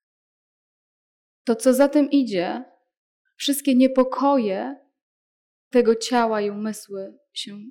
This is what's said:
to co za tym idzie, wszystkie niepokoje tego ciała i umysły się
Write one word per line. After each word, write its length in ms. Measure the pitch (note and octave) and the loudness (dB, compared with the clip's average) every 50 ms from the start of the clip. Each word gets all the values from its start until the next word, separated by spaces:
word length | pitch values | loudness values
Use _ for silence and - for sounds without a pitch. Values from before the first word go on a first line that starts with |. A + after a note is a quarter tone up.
| _ _ _ _ _ _ _ _ _ _ _ _ _ _ _ _ _ _ _ _ _ _ _ _ _ _ _ _ _ | _ _ _ _ _ _ _ _ _ _ _ _ _ _ _ _ _ _ _ _ _ _ _ _ _ _ _ _ _
to 120 | - A3+ | -4 -2
co 180 | A3+ - C4 B3 | 0 2 2 4
za 160 | B3 C#4 C#4 | 4 4 4
tym 220 | C#4+ D4 C#4 C#4+ | 4 2 2 2
idzie, 520 | C#4+ C#4+ B3+ A3 G3+ F3 F3 G3 A3 A#3+ C4 - _ _ _ _ _ _ _ _ _ _ _ _ _ | 2 0 0 0 -2 -4 -4 -4 -6 -8 -12 -14 _ _ _ _ _ _ _ _ _ _ _ _ _
wszystkie 400 | - - - C4+ - - C#4 B3+ | -6 -4 -4 -4 -2 0 2 4
niepokoje 1000 | B3 C4 C4 C4 C4 B3 B3+ - - C4+ C#4 C#4+ C4 A3 G3+ F#3+ G3+ A#3 C4 C#4 - _ _ _ _ _ _ _ _ _ _ _ _ _ _ _ _ _ _ | 4 4 4 4 2 0 0 0 0 0 2 2 2 0 -2 -4 -4 -6 -8 -10 -14 _ _ _ _ _ _ _ _ _ _ _ _ _ _ _ _ _ _
tego 260 | - B3 A#3+ A3 A3+ | 0 2 4 4 2
ciała 460 | A3+ - - C4 A#3+ A#3 A3+ A3 G#3 | 0 0 -2 0 0 0 0 0 -2
i 80 | G#3 G#3 | -4 -4
umysły 680 | G3+ G#3 G#3+ A3 G#3 - - - G3 F#3+ F#3+ G3+ A3 _ _ _ - | -6 -6 -8 -8 -8 -10 -12 -14 -12 -12 -12 -14 -16 _ _ _ -14
się 260 | - - G#3 G3+ G#3 G#3 C4 | -14 -14 -14 -14 -18 -20 -14